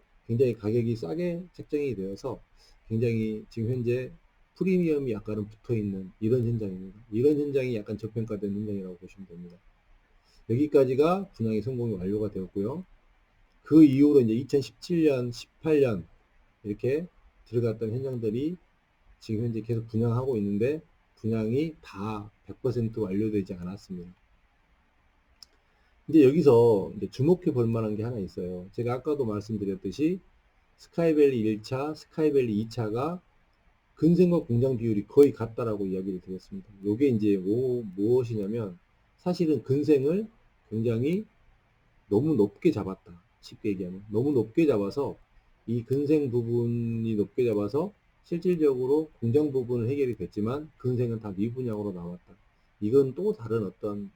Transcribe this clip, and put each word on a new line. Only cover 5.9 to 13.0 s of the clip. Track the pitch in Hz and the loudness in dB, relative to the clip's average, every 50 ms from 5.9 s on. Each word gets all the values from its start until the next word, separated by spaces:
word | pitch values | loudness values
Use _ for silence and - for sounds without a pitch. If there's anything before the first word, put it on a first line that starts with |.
| 98 95 95 92 - _ | -4 -6 -10 -12 -10 _
이런 | 107 107 120 127 117 | 0 0 2 2 2
현장입니다. | 113 120 113 107 98 92 92 95 95 95 104 110 - | 0 -2 -2 -4 -6 -8 -10 -12 -14 -18 -20 -16 -6
이런 | 104 110 123 147 151 143 | -2 2 2 4 4 2
현장이 | 147 147 135 139 131 127 120 | 0 0 0 -2 0 0 -4
약간 | 107 104 - 110 104 | -4 -6 -6 -8 -8
저평가된 | - 107 - 117 110 110 110 98 104 101 98 | -8 -8 -6 -6 -6 -6 -6 -6 -4 -4 -4
현장이라고 | 101 107 107 104 101 95 92 90 87 | -4 -6 -6 -6 -8 -8 -10 -14 -16
보시면 | 92 90 - 95 95 90 | -18 -20 -20 -20 -20 -20
됩니다. | 85 87 87 87 85 87 _ _ _ _ _ _ _ _ _ _ _ _ _ _ _ _ _ - | -18 -18 -18 -18 -20 -20 _ _ _ _ _ _ _ _ _ _ _ _ _ _ _ _ _ -4
여기까지가 | 113 123 147 147 - 147 135 127 131 123 147 165 180 196 196 185 - | 0 0 0 4 4 4 4 4 4 4 4 4 2 0 -2 -6 -6
분양이 | - 113 113 110 107 | -6 -4 -2 -2 -2
성공이 | 104 131 131 120 120 117 107 | -2 -4 -4 -4 -4 -4 -4
완료가 | 90 87 95 101 107 107 104 | -4 -4 -4 -2 -2 -4 -4
되었고요. | - 95 92 90 - 101 98 110 139 175 185 - - _ | -6 -8 -10 -8 -6 -6 -4 -4 -6 -8 -12 -14 -20 _